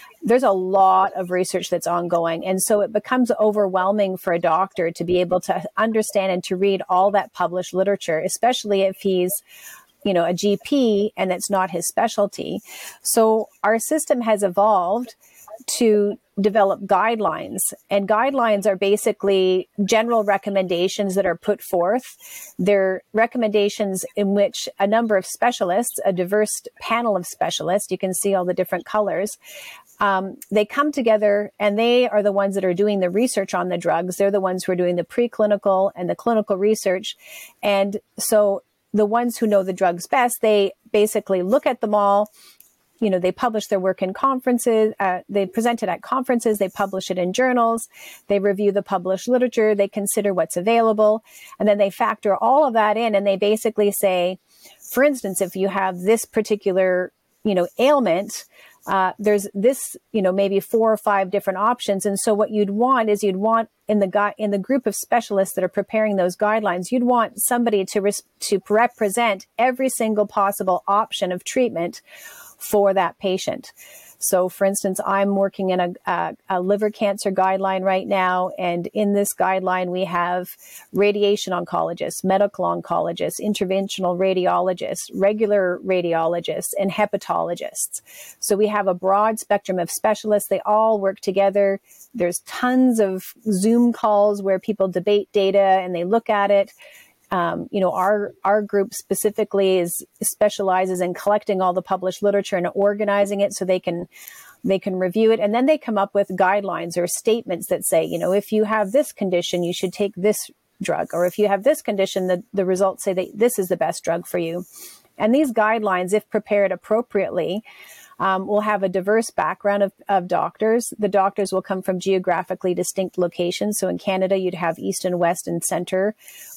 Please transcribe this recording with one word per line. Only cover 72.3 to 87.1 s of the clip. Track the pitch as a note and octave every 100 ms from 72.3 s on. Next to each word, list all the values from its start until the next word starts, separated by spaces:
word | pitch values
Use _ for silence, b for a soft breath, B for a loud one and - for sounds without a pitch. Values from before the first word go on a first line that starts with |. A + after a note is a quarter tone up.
| B B B
for | - G#3 G3
that | F#3+ F3 -
patient. | G3 F#3 - - - B B B B B
So | - F#3 F3+
for | -
instance, | G3 G3+ G3 F#3+
I'm | - G3 G3+
working | G3 G3 - F#3+
in | F#3
a, | F3 F3+ -
a, | E3+ E3 - -
a | F#3
liver | F#3 G3+ G#3+
cancer | - G3+ G3 G3+
guideline | F#3 F#3 F#3+ F#3+ F#3+
right | F#3+ F#3+ -
now. | F#3+ F#3 F3+ F#3 -
And | F3+ F3 F3
in | G#3+ G3+
this | G3+ G3+
guideline, | - F#3 F#3+ F#3 F#3 F3+
we | F3+
have | F3+ F3 F3 F3+ F#3 - B B B
radiation | F#3 G#3 G3+ G3+ G#3 -
oncologists, | F3+ F3 E3 E3 E3+ D#3+ -
medical | F#3+ G3 G3+ -
oncologists, | F3 F3 - E3+ E3+ F3 F3 -
interventional | G#3+ G#3 F#3 F#3+ G3 - F3+ F3+
radiologists, | F#3+ F#3 F3+ F3+ F#3 F3+ - - -
regular | F#3+ G3 G#3+ G#3 G3+ F3+ F3+
radiologists, | F#3+ F#3 E3+ E3 E3 F3 E3+ D#3 - -
and | G3
hepatologists. | F#3+ G#3